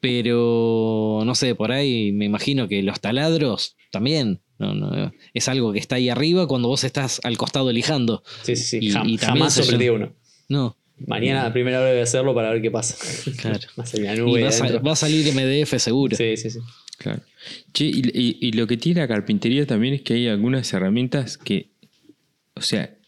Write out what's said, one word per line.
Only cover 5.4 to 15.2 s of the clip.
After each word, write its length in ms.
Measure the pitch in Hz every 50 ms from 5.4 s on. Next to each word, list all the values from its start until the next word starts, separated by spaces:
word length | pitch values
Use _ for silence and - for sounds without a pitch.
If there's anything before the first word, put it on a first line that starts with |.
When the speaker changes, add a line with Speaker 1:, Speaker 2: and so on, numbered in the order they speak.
| - -
Speaker 1:
algo 240 | 127 135 120 110
que 60 | 101 107
está 160 | - - 131
ahí 120 | 127 127 123
arriba 380 | 120 120 143 160 175 185 180
cuando 220 | 143 135 127 120 120
vos 160 | 135 135 -
estás 360 | 131 - 143 139 127 - - -
al 120 | 120 117
costado 360 | - 123 - - 143 131 127
lijando. 500 | 117 117 120 - 156 139 120 117 110 101 _ - - -
Speaker 2:
Sí, 120 | - - 127
sí, 80 | 120 -
sí. 220 | - - 113 110
Speaker 1:
Y, 40 | 107
Speaker 2:
Jam-, 160 | 101 113 110 110
Speaker 1:
y 80 | 113 110
también 0 |
Speaker 2:
jamás 360 | - 120 127 143 160 147 -
Speaker 1:
se 100 | 165 147
Speaker 2:
sopleteé 260 | 127 117 120 123 123
Speaker 1:
llena. 140 | 113 107 107
Speaker 2:
uno. 80 | - - _ _ _ _ _ _ _
Speaker 1:
No. 280 | 139 143 131 117 - _ _ _ _ _ 135
Speaker 2:
Mañana 340 | 127 117 107 117 131 135 135
a 40 | 127
Speaker 3:
Bien. 80 | 113
Speaker 2:
primera 280 | 113 123 123 127 127 127
hora 100 | 131 131
voy 100 | 127 120
a 40 | 120
hacerlo 300 | 113 - 131 131 139 127
para 160 | 120 113 110
ver 120 | 113 117
qué 80 | 107 113
pasa. 260 | 107 113 110 - - - - - 131 - - 139 - 123
Speaker 1:
Claro. 180 | - 113 110 101 - -
Speaker 2:
<laughs> 100 | - -
Va 40 | 120
a 20 |
salir 200 | 120 - 110 104
la 80 | 101 104
Speaker 1:
Y 40 | 113
Speaker 2:
nube 240 | 117 120 120 117
Speaker 1:
va 60 | 123 131
a 40 |
sa-, 120 | - - 135
Speaker 2:
adentro. 200 | 131 - 113 123
Speaker 1:
va 60 | 147
a 40 | 156
salir 320 | 147 156 151 151 156